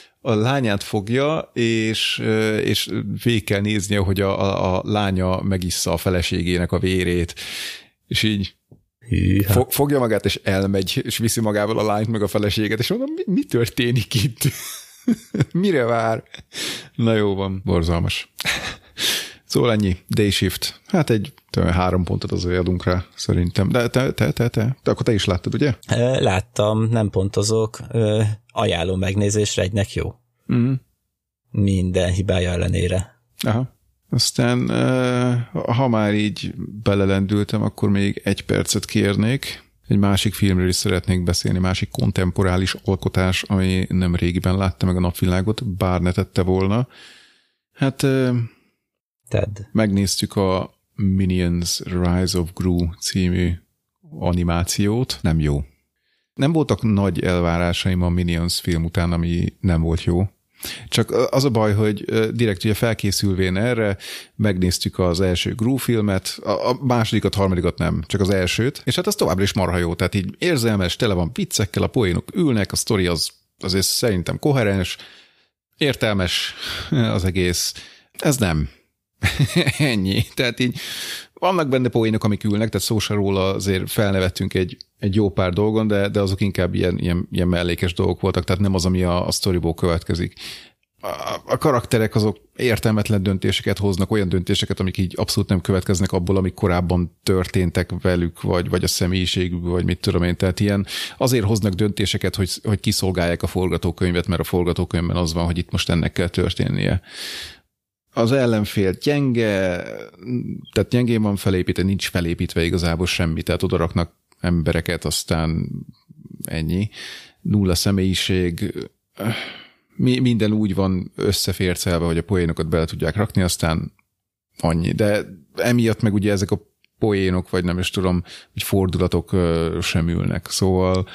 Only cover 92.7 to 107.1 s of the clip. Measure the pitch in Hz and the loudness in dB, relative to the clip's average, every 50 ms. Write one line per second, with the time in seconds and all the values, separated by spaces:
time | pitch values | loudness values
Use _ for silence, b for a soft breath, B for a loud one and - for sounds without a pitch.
92.7 | 110 - - 113 107 104 101 - 107 101 92 101 95 92 - 101 95 - - 101 | 0 2 2 2 2 2 2 2 0 2 2 2 0 0 0 -2 -2 0 -2 -2
93.7 | 101 - 104 101 92 82 95 - 113 107 98 87 95 92 85 - 101 - - - | -2 0 0 0 0 0 0 0 0 0 0 0 0 0 0 0 0 -2 -2 -2
94.7 | 98 - 95 92 - - 95 87 - - 90 - - 107 101 - 101 90 - - | -2 -2 -2 -2 -2 -2 -4 -2 -2 -4 -4 -2 0 -2 0 2 0 0 2 0
95.7 | 98 92 - - 98 85 95 92 - 92 87 90 98 95 95 90 - - - 92 | 0 0 0 0 0 0 0 0 0 -2 0 0 0 0 0 -2 -2 0 0 0
96.7 | 87 90 90 85 92 90 87 82 - _ _ 98 95 92 90 - - 98 90 87 | 2 2 2 2 0 0 0 -2 -6 _ _ 0 0 0 0 0 0 0 0 0
97.7 | - - - - 92 85 - 95 90 87 87 82 - - - 98 92 90 87 71 | 0 -2 -2 -2 -4 -2 0 0 2 2 0 -2 -4 -4 -2 0 0 0 0 0
98.7 | 87 90 - - - - 98 87 92 92 90 90 - 98 90 87 87 87 87 87 | 0 0 0 0 0 0 0 0 0 0 0 0 0 -2 -2 -2 -2 -4 -2 -2
99.7 | 87 90 90 87 85 - - 104 92 87 87 87 85 - 98 92 87 - 104 101 | 0 0 0 0 -2 0 0 0 0 2 2 0 0 0 0 0 0 0 0 2
100.7 | 101 101 95 B B B B B B B 123 123 131 120 104 104 113 104 101 104 | 2 0 -2 B B B B B B B 0 2 2 2 2 2 2 2 0 0
101.7 | 92 90 107 104 - - 101 - - 98 - 92 - - 95 87 - - - 110 | 0 0 0 -2 0 -2 -2 -2 -2 -2 -4 -4 -2 -2 -2 -2 -4 -4 -2 -2
102.7 | 104 95 - 110 98 - 98 95 90 90 85 85 87 82 - 95 - 92 92 90 | -2 0 0 -2 -2 0 0 0 0 2 0 0 0 -2 -2 -4 -2 -2 0 0
103.7 | 87 82 - 90 82 - 95 90 87 87 85 - 87 - - - - 90 87 87 | 0 0 -2 -2 -2 0 0 0 0 0 0 0 -2 -2 -2 0 0 0 0 0
104.7 | 82 - 90 - - 85 87 85 90 87 90 80 82 87 85 85 82 87 90 - | 0 0 -2 -2 -2 -2 -2 0 0 0 0 0 0 0 0 0 0 -2 -4 -4
105.7 | - 92 - - 87 85 80 - - - 87 87 - 92 87 90 - - 95 - | -4 -4 -2 0 0 0 0 0 -2 -2 -2 -2 0 0 0 0 0 -2 -2 -2
106.7 | - - 98 - - 95 B B | -2 0 0 0 0 -2 B B